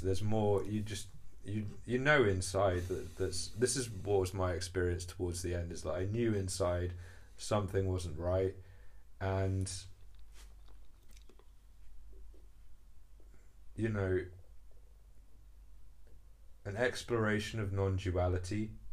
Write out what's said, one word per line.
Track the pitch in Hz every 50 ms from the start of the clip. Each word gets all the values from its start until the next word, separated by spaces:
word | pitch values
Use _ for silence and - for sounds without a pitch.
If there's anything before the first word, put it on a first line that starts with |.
| 90
there's | 92 98 98
more, | 110 107 107 110 104 104 101 92 -
you | 101 104 107
just, | 107 107 101 - - - - - - - - - -
you, | 98 101 110 104 101 - - -
you | 107 120
know | 127 131 147 151 143 117
inside | 101 95 92 98 - 95 95 101 95 90 90 87 92
that, | 90 82 - - -
that's, | - 92 - - - - - -
this | 104 123 120 -
is | 135 120 113
what | 104 92 - 101 101 95
was | 92 90 -
my | 95 92 90
experience | 87 82 - - - 92 90 87 87 - -
towards | - - - 90 87 85 -
the | - 87 87
end, | 87 85 85
is | 85 - -
that | - 78
I | 90 95
knew | 101 107 120 120 113 107
inside | 101 95 90 - - 92 90 87 87 90 90 90 - - - - - - - -
something | - - - 110 104 98 90 - 98 95
wasn't | 92 92 92 87 87 73 78
right, | 85 87 92 95 95 95 - - - - - - - - - - - - - -
and, | 95 95 95 95 95 95 95 95 95 - - - - - - - - - - - - - - - - - - - - - - - - - - - - - - - - - - - - - - - - - - - - - - - - - - - - - - - - - - - - - - - - - - - - - - - - - - - - - - - - - -
you | 107 107 110
know, | 107 101 98 92 92 90 - - - - - - - - - - - - - - - - - - - - - - - - - - - - - - - - - - - - - - - - - - - - - - - - -
an | 104 98
exploration | 113 123 127 - - - - 120 113 110 107 107 107 104 - - 113
of | 104 95
non-duality | 95 98 98 98 95 92 - 95 87 90 90 92 90 92 87 - 104 104 110 110 - - - -